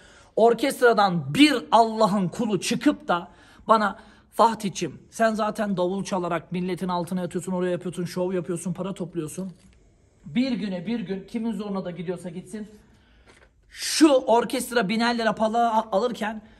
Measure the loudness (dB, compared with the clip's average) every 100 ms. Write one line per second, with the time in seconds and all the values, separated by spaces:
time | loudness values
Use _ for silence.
0 | -20 -20 -8 4 4 4 0 4 4 6
1 | 4 2 -2 6 6 6 2 4 4 4
2 | 2 2 -2 -2 -2 -2 -2 0 2 0
3 | -2 -2 -4 -18 -20 -20 4 4 4 -4
4 | -18 -20 _ 4 4 4 -6 -6 -8 -8
5 | -18 0 0 0 -4 -4 -4 -2 -2 -2
6 | -4 -4 -2 -6 -6 -6 -4 -4 -4 -4
7 | -4 -4 -4 -6 -6 -4 -2 -4 -6 -8
8 | -8 -4 -4 -4 -4 -6 -6 -6 -8 -8
9 | -8 -8 -8 -8 -12 -12 -20 _ _ _
10 | _ _ -6 -2 -2 -2 -4 -6 -6 -6
11 | -6 -8 -8 -8 -6 -6 -6 -6 -6 -8
12 | -8 -8 -8 -14 -14 -14 -14 -18 _ _
13 | _ _ _ -20 _ _ _ -12 -6 4
14 | 6 6 4 2 2 -4 -2 -2 0 0
15 | 0 0 -2 0 -2 0 2 0 0 -2
16 | -2 -4 -6 -8 -14 -20